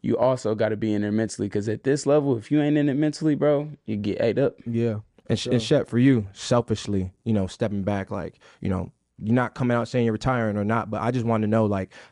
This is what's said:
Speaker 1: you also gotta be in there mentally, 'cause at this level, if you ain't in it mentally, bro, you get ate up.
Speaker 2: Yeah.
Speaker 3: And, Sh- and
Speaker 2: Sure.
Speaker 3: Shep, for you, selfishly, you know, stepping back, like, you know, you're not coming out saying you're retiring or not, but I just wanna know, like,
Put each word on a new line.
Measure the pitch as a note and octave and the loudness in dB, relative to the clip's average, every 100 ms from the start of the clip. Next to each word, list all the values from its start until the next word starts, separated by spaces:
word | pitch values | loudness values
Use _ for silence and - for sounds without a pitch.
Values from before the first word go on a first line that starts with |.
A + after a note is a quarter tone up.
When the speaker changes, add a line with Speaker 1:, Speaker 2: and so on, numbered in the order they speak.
Speaker 1:
you | - - | -2 2
also | B2 C3 G#2+ | 2 0 -2
gotta | G#2+ G#2+ G#2+ | 0 0 0
be | A2 | -2
in | G#2 | 0
there | G#2 | 0
mentally, | G#2+ A2 - G2+ | 0 -2 -4 -4
'cause | G#2 G#2 | -2 -4
at | A2 | -4
this | B2 D3 C#3 | 0 0 2
level, | D3 C#3 A#2 | 2 2 -2
if | G#2 | 0
you | D3 | 0
ain't | D3 D3+ | 2 2
in | D3 | 2
it | |
mentally, | C3+ D3+ D3 D#3+ | 2 -2 0 -2
bro, | C#3+ D3 E3 D3+ D3 - | 2 2 0 -2 -12 -6
you | G#2+ | -4
get | G2+ F#2 | -4 0
ate | A#2 G#2+ | 0 2
up. | C#3 - - | 0 -2 -4
Speaker 2:
Yeah. | A#2 A#2 G#2+ - _ _ | -2 0 -2 -8 _ _
Speaker 3:
And, | A2+ | -4
Sh- | - | 0
and | A#2+ | -2
Speaker 2:
Sure. | A2 D3 | 2 0
Speaker 3:
Shep, | - | 2
for | A2+ | 4
you, | C3 B2+ G2+ | 4 4 0
selfishly, | - - A#2+ A#2 A2 - G2+ F2+ _ | -10 0 0 2 -4 -2 -2 -2 _
you | - | -2
know, | G#2+ F#2+ | 0 -2
stepping | - A2 G2+ | -4 -4 -2
back, | G2 G2+ G2 | -2 -4 -4
like, | G2+ E2+ - - _ | -6 -8 -12 -20 _
you | G2 | -4
know, | F#2+ F2+ _ _ - | -4 -4 _ _ -10
you're | G#2+ | 0
not | A#2+ A#2+ - | 2 0 -2
coming | B2 A#2+ | 0 0
out | A2+ | 0
saying | B2+ A#2 | 0 0
you're | |
retiring | A2 C3+ B2+ A2+ G#2 | 0 0 0 0 0
or | |
not, | G2+ A2+ G#2+ | 0 0 -2
but | A2 | -4
I | A2+ | -2
just | B2+ A#2 | -2 0
wanna | A2 G#2+ | 0 2
know, | A2+ A2 | 2 2
like, | G2 F#2+ - - | 0 -4 -12 -20